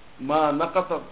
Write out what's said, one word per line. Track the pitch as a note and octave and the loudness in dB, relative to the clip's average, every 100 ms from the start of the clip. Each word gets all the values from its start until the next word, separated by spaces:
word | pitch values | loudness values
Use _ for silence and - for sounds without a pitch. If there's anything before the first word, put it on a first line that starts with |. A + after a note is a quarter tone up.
| - - | -20 -10
"মা | C3 D3+ D3+ | 0 2 2
নাকাতাত, | C#3+ E3+ F#3 F3+ D#3 C#3 | 2 0 0 0 -4 -6